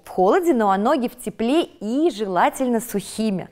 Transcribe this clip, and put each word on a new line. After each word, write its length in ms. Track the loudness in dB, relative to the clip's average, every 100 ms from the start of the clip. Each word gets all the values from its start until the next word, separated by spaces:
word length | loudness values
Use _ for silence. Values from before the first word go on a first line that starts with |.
в 60 | -6
холоде, 440 | 2 4 4 2
ну 160 | 2 2
а 80 | 2
ноги 300 | 2 0 -2
в 100 | -6
тепле 460 | -10 -4 0 0
и 480 | -2 -6 -6 0 0
желательно 680 | -2 -2 0 0 0 0 -2
сухими. 680 | -2 -6 -6 -4 -4 -4 -8